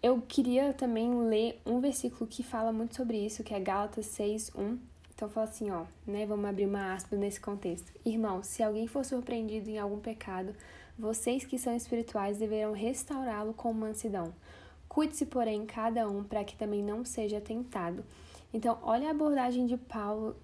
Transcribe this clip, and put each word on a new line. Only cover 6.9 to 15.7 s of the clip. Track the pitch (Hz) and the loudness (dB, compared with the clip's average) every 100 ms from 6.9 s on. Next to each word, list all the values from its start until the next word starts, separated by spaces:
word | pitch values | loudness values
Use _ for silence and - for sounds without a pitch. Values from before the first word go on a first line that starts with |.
aspa | 185 180 202 | -4 -2 0
nesse | 202 196 | 0 -2
contexto. | - 202 190 170 - - | -6 -4 -4 -6 -8 -6
"Irmão, | - 226 220 185 | -2 0 0 0
se | 202 - | -4 0
alguém | 220 214 226 | 2 2 -2
for | 285 | -2
surpreendido | 262 254 247 240 220 214 208 | -2 -2 -2 -2 -2 -4 -4
em | 214 | -4
algum | 202 208 | -2 -4
pecado, | 208 220 - 185 190 208 - - - - | -6 -8 -6 -4 -6 -8 -14 -20 -20 -6
vocês | 214 220 - 254 | -2 0 2 0
que | 262 254 | 0 -2
são | 247 | 0
espirituais | 240 - 233 233 214 196 208 | 0 0 -2 0 0 0 0
deverão | 214 214 214 | 0 2 0
restaurá-lo | 208 220 269 - 277 262 214 214 | 0 0 -2 -4 -4 -2 -2 -2
com | 220 233 | -2 -2
mansidão. | 226 220 208 202 196 165 175 - - - - - | 0 -2 -2 -2 -2 -2 -6 -18 -20 -20 -20 -4
Cuide-se, | - 302 302 277 | 2 2 2 0
porém, | 254 226 214 | 2 2 2
cada | 214 | -2